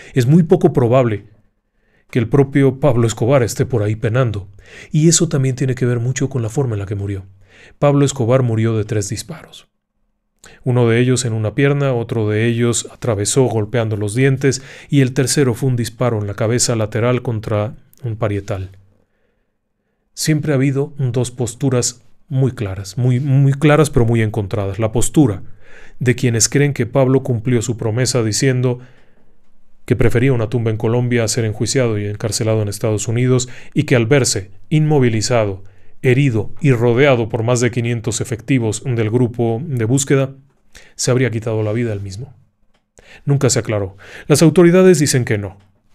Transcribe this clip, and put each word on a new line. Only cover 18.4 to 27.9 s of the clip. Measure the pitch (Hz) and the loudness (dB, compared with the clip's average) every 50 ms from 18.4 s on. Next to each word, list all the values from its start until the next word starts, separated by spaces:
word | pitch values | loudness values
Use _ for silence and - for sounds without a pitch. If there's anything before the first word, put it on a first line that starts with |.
| 95 - 104 92 95 92 - - _ _ _ _ _ _ _ _ _ _ _ _ _ _ _ _ _ _ _ _ _ _ _ _ _ _ _ | -6 -6 -8 -8 -8 -12 -14 -20 _ _ _ _ _ _ _ _ _ _ _ _ _ _ _ _ _ _ _ _ _ _ _ _ _ _ _
Siempre | - - 156 156 151 - - | -6 -2 -2 0 0 0 0
ha | 151 | 0
habido | 127 135 143 131 135 143 - - - | 0 0 0 0 -2 -4 -4 -4 -4
dos | 135 123 120 131 120 - | -4 -2 -2 -2 -4 -4
posturas | - - 123 110 - - 139 135 127 123 120 - - - _ - - - - _ | -4 -6 -6 -6 -4 -4 -2 0 0 0 -2 -2 -6 -10 _ -20 -20 -20 -12 _
muy | 135 131 139 120 | -2 0 0 0
claras, | - - 107 95 95 95 98 - - 123 | 0 -4 -6 -6 -6 -8 -10 -8 -4 -2
muy, | 123 127 123 120 | 0 0 0 0
muy | 151 143 131 139 139 135 139 | 0 2 2 4 4 4 2
claras | 139 - 139 147 151 156 - | 4 4 4 6 4 4 4
pero | - 131 120 | 4 2 2
muy | 110 117 113 | 4 2 2
encontradas. | 110 107 - 113 101 92 - 104 98 98 98 - | 0 0 -2 -4 -4 -4 -4 -4 -4 -6 -4 -4
La | 110 107 | -4 -2
postura | - 120 110 110 - 165 147 113 95 85 - - - - - - - - - - - - | 2 2 2 4 4 4 4 4 2 -4 -10 -14 -14 -16 -18 -18 -18 -16 -16 -16 -10 -2
de | - 123 120 | 0 0 0
quienes | - - 123 117 113 - - | 2 0 0 0 0 -2 0
creen | - 156 143 143 135 | 2 0 0 0 0
que | - 120 | -2 -4
Pablo | - - 139 135 131 131 135 | -2 0 0 2 4 2 2
cumplió | 135 135 123 110 - 131 123 117 | 0 0 -4 -2 -2 0 -2 0
su | 107 - 113 113 | 0 -2 -6 -4
promesa | - 113 | -4 -4